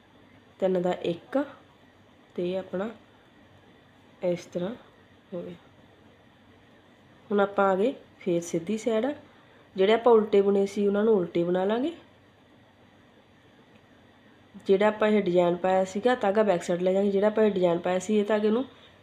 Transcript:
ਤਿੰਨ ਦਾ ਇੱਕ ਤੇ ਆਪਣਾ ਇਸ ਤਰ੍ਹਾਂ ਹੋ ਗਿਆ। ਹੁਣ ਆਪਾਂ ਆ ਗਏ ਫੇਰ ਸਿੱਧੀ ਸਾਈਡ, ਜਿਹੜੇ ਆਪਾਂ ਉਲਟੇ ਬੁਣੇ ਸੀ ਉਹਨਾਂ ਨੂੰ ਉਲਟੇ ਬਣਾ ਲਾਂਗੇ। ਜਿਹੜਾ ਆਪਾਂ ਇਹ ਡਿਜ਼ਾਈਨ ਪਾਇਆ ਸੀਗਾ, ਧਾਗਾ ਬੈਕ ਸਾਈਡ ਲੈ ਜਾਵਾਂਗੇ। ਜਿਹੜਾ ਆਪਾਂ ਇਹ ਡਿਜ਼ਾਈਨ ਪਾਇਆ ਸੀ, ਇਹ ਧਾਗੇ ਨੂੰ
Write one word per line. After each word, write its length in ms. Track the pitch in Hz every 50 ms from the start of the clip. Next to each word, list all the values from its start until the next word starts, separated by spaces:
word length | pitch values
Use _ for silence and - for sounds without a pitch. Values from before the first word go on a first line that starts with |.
| _ _ _ _ - _ - - - - _ -
ਤਿੰਨ 240 | - 185 185 185 175
ਦਾ 100 | 180 180
ਇੱਕ 520 | - - - 170 170 - - - 269 294 - - - - _ _ _ _ _ _ _ _ _ _ _ _ _ -
ਤੇ 220 | - 180 175 185
ਆਪਣਾ 340 | 190 180 - - 180 196 226 226 - - _ - _ _ _ _ _ - _ - - _ - - _ _ _ _ _ _ - - _ -
ਇਸ 220 | 180 175 170 -
ਤਰ੍ਹਾਂ 300 | - - 180 175 190 247 247 - - - _ _ _ _ _ _ _ -
ਹੋ 80 | 175 180
ਗਿਆ। 120 | 180 175 170 - _ _ - - - _ _ - - _ _ _ _ _ _ _ _ _ _ _ _ _ _ _ _ _ _ _ _ - - - -
ਹੁਣ 100 | 208 202
ਆਪਾਂ 280 | 202 196 202 - 202 196
ਆ 80 | 190
ਗਏ 180 | 185 202 254 277 - - - - -
ਫੇਰ 220 | - 196 175 170 170
ਸਿੱਧੀ 360 | - - 170 165 170 208 220
ਸਾਈਡ, 280 | - 247 226 220 226 269 294 - - - - - - _ - - - _ -
ਜਿਹੜੇ 160 | 190 185 196 226
ਆਪਾਂ 200 | 226 226 247 233
ਉਲਟੇ 280 | 220 208 214 - 202
ਬੁਣੇ 260 | 196 202 202 202 196
ਸੀ 200 | 196 - 214 208
ਉਹਨਾਂ 180 | 202 202 202 214
ਨੂੰ 100 | 226 220
ਉਲਟੇ 300 | 202 175 175 - 170 170
ਬਣਾ 200 | 170 180 185 185
ਲਾਂਗੇ। 280 | 196 220 240 254 320 330 - - - _ _ _ _ _ _ _ _ _ - _ _ _ _ _ _ _ _ _ _ _ _ _ _ _ _ _ - - - - _ - _ _ _ _ _ _ _ _ _ _ _ - - - _ - 196 -
ਜਿਹੜਾ 220 | - 196 190 202 214
ਆਪਾਂ 200 | 214 214 220 214
ਇਹ 140 | 214 208 196
ਡਿਜ਼ਾਈਨ 340 | 180 175 180 175 170 175
ਪਾਇਆ 280 | 180 - 185 185 190 190
ਸੀਗਾ, 300 | 185 - 208 196 240 254
ਧਾਗਾ 280 | 247 - 202 196 214 220
ਬੈਕ 200 | 208 185 175 175
ਸਾਈਡ 200 | - 180 175 180
ਲੈ 100 | 185 185
ਜਾਵਾਂਗੇ। 180 | 196 202 208
ਜਿਹੜਾ 160 | 196 196 196
ਆਪਾਂ 180 | 214 214 220 220
ਇਹ 80 | 214 196
ਡਿਜ਼ਾਈਨ 260 | 185 180 175 170 170
ਪਾਇਆ 200 | 170 180 180 185
ਸੀ, 200 | 185 - 214 214
ਇਹ 60 | 202
ਧਾਗੇ 260 | 208 220 214 208 214
ਨੂੰ 140 | 214 233 269 - - - - - - _